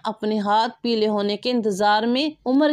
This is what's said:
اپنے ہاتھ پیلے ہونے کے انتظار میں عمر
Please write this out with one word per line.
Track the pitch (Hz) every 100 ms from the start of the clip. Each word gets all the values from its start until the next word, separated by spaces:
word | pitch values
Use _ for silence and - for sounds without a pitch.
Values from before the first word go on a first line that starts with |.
اپنے | 220 214 214 214
ہاتھ | 202 214 226 -
پیلے | 240 226 214
ہونے | 208 202 208
کے | 247
انتظار | 247 214 190 208 214
میں | 233 247 302 302 247
عمر | 269 302